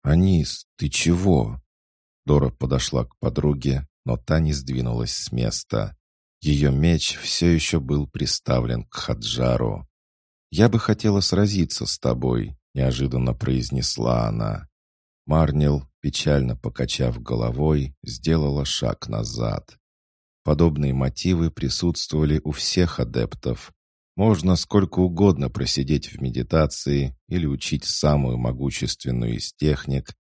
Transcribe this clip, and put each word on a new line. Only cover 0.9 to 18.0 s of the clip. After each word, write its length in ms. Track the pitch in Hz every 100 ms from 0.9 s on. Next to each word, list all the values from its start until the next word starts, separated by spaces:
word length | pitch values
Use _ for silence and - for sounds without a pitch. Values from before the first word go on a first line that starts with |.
| - 85 87 98 76 53 60 _ _ _ _ _ _ -
Дора 240 | 73 67
подошла 540 | - 64 65 - 67 62
к 120 | _
подруге, 720 | - 60 73 71 67 67 69 _ 60
но 100 | 58
та 240 | - 80
не 140 | 78
сдвинулась 600 | 71 65 64 60 58 58
с 180 | - -
места. 680 | 60 57 - - 55 52 - _ _ _ _
Её 280 | 76 71 71
меч 480 | 67 82 82 - -
всё 300 | - - 87
ещё 340 | 82 - 80
был 260 | 65 73 71
приставлен 760 | - 65 - - 62 60 58
к 100 | -
Хаджару. 960 | - - 57 53 60 62 58 58 50 - _ _ _ _ _ _
"Я 180 | 76 113
бы 80 | 113
хотела 440 | - 107 110 98
сразиться 680 | 95 92 101 95 78 - 58
с 100 | -
тобой", 580 | 62 62 62 60 55 - _ 67
неожиданно 580 | 65 62 67 64 62
произнесла 960 | 60 64 65 60 64 62 - 58 60 55
она. 420 | 55 53 53 - _ _ _ _ _ -
Марнил, 640 | 80 76 71 73 71 65 _
печально 540 | 71 - - 71 64 60
покачав 640 | - - 64 - 64 60
головой, 760 | 57 58 58 62 76 76 67 -